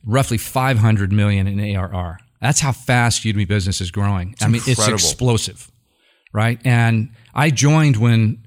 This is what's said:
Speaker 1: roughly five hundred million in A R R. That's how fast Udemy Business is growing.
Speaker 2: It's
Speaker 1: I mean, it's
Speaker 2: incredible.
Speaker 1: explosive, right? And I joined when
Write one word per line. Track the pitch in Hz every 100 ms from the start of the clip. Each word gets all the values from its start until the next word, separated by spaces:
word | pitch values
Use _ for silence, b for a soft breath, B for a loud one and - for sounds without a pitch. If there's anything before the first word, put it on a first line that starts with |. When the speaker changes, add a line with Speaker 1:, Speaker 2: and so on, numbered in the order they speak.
Speaker 1:
roughly | 113 123 139 113
five | - 131 131 120
hundred | 110 107 98
million | 104 104 101 98
in | 101
A | 104 98
R | 90
R. | 92 87 85 _ _
That's | 117 -
how | 143
fast | 123 - 123 120 -
Udemy | 110 104 92
Business | 104 92 92
is | 90
growing. | 101 101 98 90
Speaker 2:
It's | -
Speaker 1:
I | 107
mean, | 113
it's | 131
Speaker 2:
incredible. | 117 107 107
Speaker 1:
explosive, | - - 127 113 - - - _ _ b b b b
right? | 104 113 120 127
And | 120 117 113 117 b b
I | - 151
joined | 117 139 156 151 113
when | 117 113 110 -